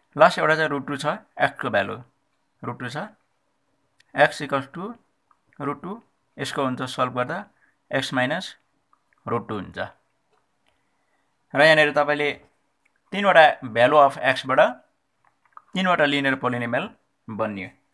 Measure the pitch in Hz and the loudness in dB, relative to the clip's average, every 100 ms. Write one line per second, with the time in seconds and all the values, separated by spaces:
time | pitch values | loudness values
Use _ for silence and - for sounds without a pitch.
0 | _ 143 170 180 156 156 156 143 131 139 | _ 2 4 4 0 2 0 -4 -6 -6
1 | 151 202 - - 135 - 131 104 98 104 | -4 -6 -8 -4 -4 -4 -4 -2 -2 -8
2 | - _ _ _ _ _ 120 120 123 143 | -16 _ _ _ _ _ -12 -10 -10 -10
3 | 214 _ _ _ _ _ _ _ _ _ | -12 _ _ _ _ _ _ _ _ _
4 | _ - 151 - 143 139 135 170 202 240 | _ 0 0 0 -6 -6 -6 -12 -14 -14
5 | _ _ _ _ _ - 139 139 175 226 | _ _ _ _ _ -12 -8 -8 -10 -14
6 | _ _ _ - 139 151 131 127 127 - | _ _ _ -12 -8 -4 -4 -4 -8 -4
7 | 127 123 123 180 208 _ _ _ - 135 | -4 -4 -6 -6 -12 _ _ _ -8 -6
8 | - 135 127 165 - - _ _ _ _ | -4 -4 -2 -4 -8 -16 _ _ _ _
9 | _ _ - 117 113 107 85 92 - - | _ _ -6 -6 -6 -10 -10 -10 -12 -12
10 | _ _ _ _ _ _ _ _ _ _ | _ _ _ _ _ _ _ _ _ _
11 | _ _ _ _ _ 139 156 156 147 143 | _ _ _ _ _ 4 6 6 4 2
12 | 143 147 147 - _ _ _ _ _ _ | 0 0 -2 -6 _ _ _ _ _ _
13 | - 196 202 170 151 - 87 110 127 151 | -10 -2 4 8 8 4 -4 2 4 6
14 | 139 127 131 123 131 135 208 254 _ _ | 4 4 -2 -2 0 2 2 0 _ _
15 | _ _ _ _ _ - _ 185 185 170 | _ _ _ _ _ -20 _ -4 0 2
16 | 143 143 139 131 127 123 117 127 208 - | 2 0 0 -2 -2 -4 -4 -4 -6 -12
17 | _ _ - 104 107 101 92 _ _ | _ _ -12 -6 -6 -6 -14 _ _